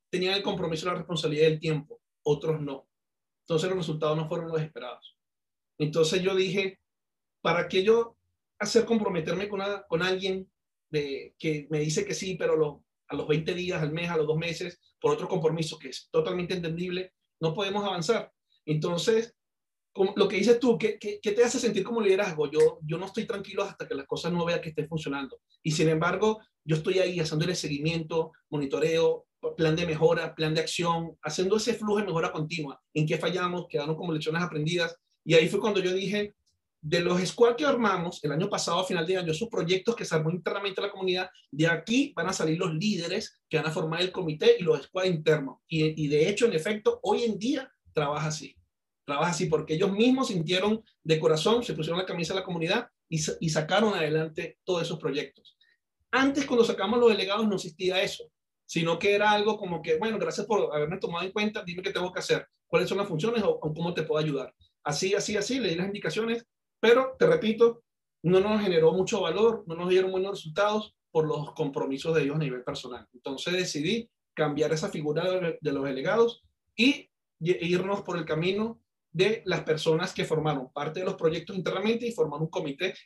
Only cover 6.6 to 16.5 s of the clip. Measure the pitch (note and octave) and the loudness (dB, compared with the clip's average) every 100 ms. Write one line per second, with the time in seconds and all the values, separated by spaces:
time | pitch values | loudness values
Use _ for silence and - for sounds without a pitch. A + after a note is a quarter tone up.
6.6 | F#3+ - _ _ _ _ _ _ F3 E3 | -2 -6 _ _ _ _ _ _ 0 0
7.6 | D#3+ F#3+ G3 A3+ A#3 - _ _ _ _ | 2 0 4 4 2 -6 _ _ _ _
8.6 | G#3 A#3 A3 A3+ G3+ F3 D#3+ F3 G#3 G3+ | 0 2 4 0 0 -2 -2 -4 -4 -4
9.6 | G3 G3+ - E3 F#3 F#3 F#3+ F#3+ F#3+ _ | -4 -6 -4 -2 0 0 -2 -4 -8 _
10.6 | _ _ _ D3+ C#3+ C3+ - _ D#3+ D3+ | _ _ _ -4 -4 -6 -10 _ -4 -4
11.6 | C#3+ D#3 D3+ D#3 G3+ - F#3+ F3+ E3+ D#3+ | -2 -2 0 -2 -2 -4 -6 -2 0 2
12.6 | D3 - _ _ _ C#3+ D3+ D3+ D#3+ F3+ | 2 -2 _ _ _ -8 0 0 0 -4
13.6 | F3+ E3+ D3+ D#3+ F3 E3+ D3 D#3 E3+ E3 | -4 -2 -2 -2 -2 -2 0 0 -2 -4
14.6 | F3+ - _ _ D3+ D3 F3+ F3 D#3+ E3 | -8 -10 _ _ 0 0 0 0 0 0
15.6 | D#3 D#3 B2+ - - E3 D#3+ F3+ E3+ | -4 -6 -12 -14 -2 0 0 -2 -4